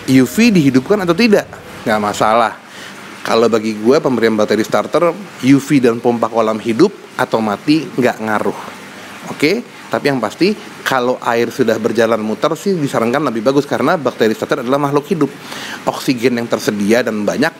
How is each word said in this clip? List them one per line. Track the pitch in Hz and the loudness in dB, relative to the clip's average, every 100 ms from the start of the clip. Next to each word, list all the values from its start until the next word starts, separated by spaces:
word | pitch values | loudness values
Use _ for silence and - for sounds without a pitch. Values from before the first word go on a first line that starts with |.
U | - 131 123 | 4 4 4
V | - 233 | 4 4
dihidupkan | 190 139 127 127 208 180 | 6 4 2 2 0 0
atau | |
tidak? | 170 233 196 143 - - - - | 2 4 4 0 -12 -16 -10 -2
Nggak | 107 | 0
masalah. | 104 98 110 113 110 - - - - - - - | 0 0 2 4 2 -2 -18 -18 -18 -18 -18 -12
Kalau | - 110 117 | -2 2 2
bagi | 110 110 107 | 2 -2 -2
gue, | 110 143 | 2 2
pemberian | 156 123 113 110 | 2 2 2 2
bakteri | 107 107 107 | 2 0 0
starter, | 104 104 151 170 170 202 - 123 | 0 0 0 0 -2 -10 -4 4
U | 139 | 4
V | 131 147 | 4 2
dan | 123 117 | 4 2
pompa | 120 117 113 | 0 0 0
kolam | 113 110 110 | 0 0 0
hidup | 117 113 185 - - | -2 2 2 2 -16
atau | - 131 113 | -6 -2 0
mati | 110 101 - 156 143 | -2 -4 0 0 0
nggak | - 123 107 110 | -2 -2 -2 -4
ngaruh. | 107 101 90 - - - - - - - | -2 -2 -6 -12 -16 -18 -18 -18 -16 -14
Oke? | - 147 208 247 - - | -2 0 0 -6 -18 -6
Tapi | 117 143 | -2 0
yang | 135 | 0
pasti, | 107 - 180 214 - - | -4 0 0 0 -8 -8
kalau | - 135 123 127 | -2 0 0 -2
air | - 117 117 | 0 0 0
sudah | - 113 110 | 0 0 2
berjalan | 110 113 113 113 | 0 2 2 2
muter | 110 107 156 156 | -2 -2 -2 -2
sih | - | -2
disarankan | 185 139 127 113 131 151 | -2 -2 0 0 0 -2
lebih | 113 113 | 0 0
bagus, | 139 | 2
karena | 139 120 127 180 | 0 0 0 0
bakteri | 127 - 110 | -2 0 0
starter | 220 - 156 120 | 0 -2 -2 0
adalah | 139 147 | 0 2
makhluk | 143 143 | 0 0
hidup. | 185 147 - - - - - - | -2 -2 -4 -14 -14 -12 -8 -6
Oksigen | - - 127 123 120 | -4 -2 0 2 0
yang | 117 | 0
tersedia | 110 110 104 101 113 120 | -2 -2 -2 2 2 0
dan | 107 | -2
banyak | 104 87 151 - | -2 0 -2 -2